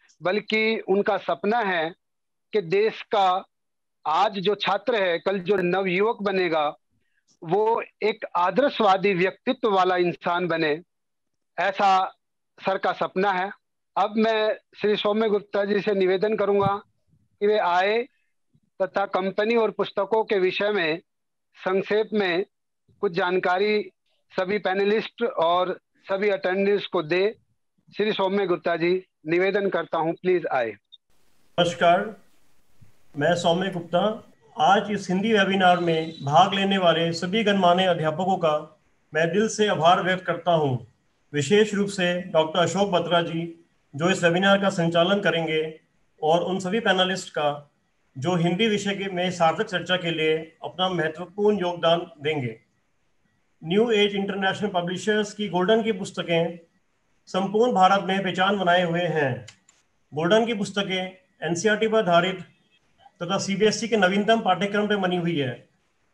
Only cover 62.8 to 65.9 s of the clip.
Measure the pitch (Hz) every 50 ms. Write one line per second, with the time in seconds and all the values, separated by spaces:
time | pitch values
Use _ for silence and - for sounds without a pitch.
62.8 | _ _ _ _ _ - _ - 175 170 196 190 - 196 196 175 214 214 208 -
63.8 | 233 208 233 214 185 180 196 202 208 214 226 226 185 190 180 165 202 202 202 208
64.8 | 208 208 208 202 190 180 180 180 165 170 165 143 135 123 120 - - _ _ _
65.8 | _ _